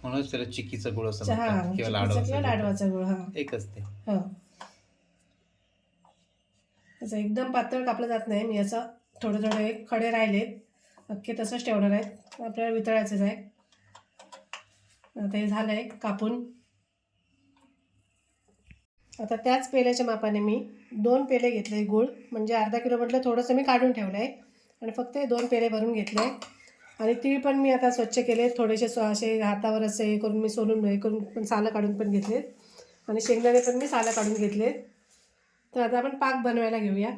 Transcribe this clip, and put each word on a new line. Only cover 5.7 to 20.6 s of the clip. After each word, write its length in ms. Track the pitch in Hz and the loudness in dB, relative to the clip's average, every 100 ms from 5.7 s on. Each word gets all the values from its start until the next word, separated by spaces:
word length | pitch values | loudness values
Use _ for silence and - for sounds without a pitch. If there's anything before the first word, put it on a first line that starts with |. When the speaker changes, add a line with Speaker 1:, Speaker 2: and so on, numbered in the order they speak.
| _ _ _ _ _ _ _ _ _ _ _ _ _ | _ _ _ _ _ _ _ _ _ _ _ _ _
Speaker 2:
असं 140 | 226 214 | -6 -2
एकदम 360 | 208 214 254 | 0 0 0
पातळ 320 | 247 233 254 | 0 0 -2
कापलं 220 | 247 233 240 | -2 -2 -2
जात 220 | 226 226 | -2 0
नाही 160 | 208 | -2
मी, 140 | 226 208 | 0 -2
असं 220 | 202 233 233 - _ - | 0 -2 -6 -14 _ -8
थोडे 160 | 226 202 | -4 0
थोडे 460 | 214 214 214 220 - | 0 0 -2 -4 -4
खडे 200 | 226 226 | -2 0
राहिलेत, 480 | 226 220 202 226 - _ _ _ _ _ | 2 2 2 0 -8 _ _ _ _ _
अख्खे 220 | 202 - 233 | -12 -8 -6
तसंच 240 | 220 247 | -4 -4
ठेवणार 260 | - 208 202 | 0 2 4
आहेत, 500 | 202 - - - - | 2 -2 -10 -20 -12
आपल्याला 340 | 233 220 226 | -10 -4 -2
वितळायचंच 460 | 226 214 220 208 202 | 0 2 0 0 0
आहे. 340 | 202 226 - _ _ _ _ - _ _ - - _ - _ _ _ _ _ - | 0 0 -14 _ _ _ _ -20 _ _ -20 -20 _ -20 _ _ _ _ _ -8
आता 200 | 202 208 | -4 -2
हे 100 | 208 | -2
झालंय 360 | 214 214 214 247 - | -2 -2 -2 -6 -8
कापून. 400 | 220 196 214 247 247 - _ _ _ _ _ _ _ _ _ _ _ _ _ _ _ _ _ _ _ _ _ - _ _ _ | -6 -2 -2 -4 -8 -16 _ _ _ _ _ _ _ _ _ _ _ _ _ _ _ _ _ _ _ _ _ -20 _ _ _
आता 240 | - 214 226 | -12 -6 -2
त्याच 340 | 254 254 - | 2 2 2
पेल्याच्या 360 | 269 247 247 240 | 2 4 2 0
मापाने 340 | 220 220 208 | 0 0 0
मी 160 | 208 233 | 2 0